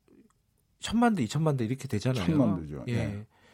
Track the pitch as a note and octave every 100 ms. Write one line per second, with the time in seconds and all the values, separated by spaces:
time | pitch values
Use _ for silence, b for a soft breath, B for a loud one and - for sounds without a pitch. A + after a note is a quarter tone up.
0 | _ - - _ _ _ _ _ - A3+
1 | A#3+ G3+ A2+ D3 D#3+ C#3 A2 C3+ - G#2
2 | B2+ B2 E3+ D#3 A#2+ F2+ D#2 C#2+ A#2+ A#2+
3 | - G2+ A2 b b